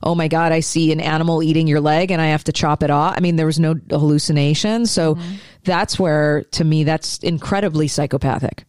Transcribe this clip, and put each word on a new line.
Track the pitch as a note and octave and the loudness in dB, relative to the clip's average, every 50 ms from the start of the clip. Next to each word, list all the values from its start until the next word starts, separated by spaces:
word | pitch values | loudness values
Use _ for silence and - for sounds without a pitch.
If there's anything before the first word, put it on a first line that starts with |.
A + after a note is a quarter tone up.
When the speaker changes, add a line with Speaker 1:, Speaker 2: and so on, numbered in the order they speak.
| - | -4
Speaker 1:
"Oh | - E3+ | -2 -2
my | E3+ D#3+ D#3 | 0 0 0
God, | D#3+ D#3+ E3 E3 E3 | 0 0 0 2 0
I | D#3+ | 0
see | D#3 - - D#3+ E3 D#3 | -2 -2 0 0 2 2
an | D#3 D#3 | 0 0
animal | D#3+ D#3 D#3 D#3 E3 E3+ E3 D#3+ E3 | -2 -2 -2 0 0 0 0 0 0
eating | D#3 D#3+ D#3+ D#3+ | 2 2 2 2
your | D#3 D3 D3+ D3 | 2 2 2 2
leg | D3+ D3+ D#3+ F#3 F#3 | 2 2 2 0 0
and | F#3 D#3+ D#3+ | 0 0 0
I | D#3 | 0
have | D3+ D3+ - | 0 0 -2
to | - D3 | -4 -4
chop | - - D3+ D3+ - D#3 | -2 0 0 0 0 0
it | C#3+ | 0
off." | C#3+ C#3+ D#3 F3+ - - | 2 2 0 0 0 0
I | |
mean, | F3+ F3 E3+ | 0 2 2
there | D#3+ D#3 | 2 2
was | D#3 D3+ D#3+ | 2 2 2
no | E3 D#3 D#3+ D#3+ - - | 2 2 0 -2 -4 -2
hallucination. | - D3 D3+ D3+ D3 D3+ - - D#3 D3 C#3+ D3 D#3 - - G#3+ A3 A#3 A#3+ | 0 2 2 4 2 2 2 0 0 2 2 2 0 0 0 0 0 0 0
So | G#3+ - - E3 D#3 D#3 | 0 0 0 0 0 0
Speaker 2:
Mm-hmm. | F3 E3+ E3+ G3 G3 - - - _ - | -2 -4 -10 -12 -14 -16 -20 -20 _ -4
Speaker 1:
that's | F#3 F3 E3+ G#3 - - - | -2 0 0 0 -2 -2 -2
where, | F#3 E3 D3+ D3+ D3+ D3+ D3 D3 - - - | 0 2 2 2 2 2 0 -2 -4 -4 -4
to | - E3 | -2 0
me, | D#3 D#3 D#3 D3+ | 2 2 2 2
that's | D3 D#3+ D#3+ - - - - | 0 0 -2 -4 -8 -8 -6
incredibly | - - E3 D3+ - - G3 G3 G3+ F#3 D#3 D3+ D#3 C#3+ | -4 -4 -4 -4 -4 -4 -2 -2 -2 -2 0 0 -2 -2
psychopathic. | - - D3 C3+ - C#3 - C3+ - - C3 - - - - | -2 -2 -4 -2 -2 -2 -2 -2 -2 -2 -4 -6 -6 -8 -16